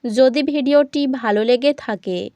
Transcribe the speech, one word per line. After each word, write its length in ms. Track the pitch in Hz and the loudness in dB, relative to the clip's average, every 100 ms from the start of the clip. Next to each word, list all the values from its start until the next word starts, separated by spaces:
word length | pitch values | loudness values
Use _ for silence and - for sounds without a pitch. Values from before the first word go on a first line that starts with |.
যদি 360 | 247 214 262 247 | -4 2 4 4
ভিডিওটি 600 | 294 294 262 285 294 294 277 | -2 -2 2 2 2 -2 -2
ভালো 300 | 262 233 208 | -2 -2 -2
লেগে 280 | 220 247 277 | 2 2 2
থাকে 440 | 285 - 208 - 180 196 | -2 -6 -8 -6 -8 -8